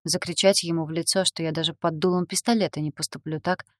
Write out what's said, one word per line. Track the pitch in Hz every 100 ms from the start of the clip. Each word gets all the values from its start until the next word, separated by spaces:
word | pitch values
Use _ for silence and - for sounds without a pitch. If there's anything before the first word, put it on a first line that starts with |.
закричать | 160 175 - 165 196 202
ему | 170 165
в | 160
лицо, | 165 165 196
что | 185 -
я | 165
даже | 156 165
под | - 170 156
дулом | 185 180 175
пистолета | 190 - 226 170 151
не | 151
поступлю | - 156 - 156 156
так, | 175 185 -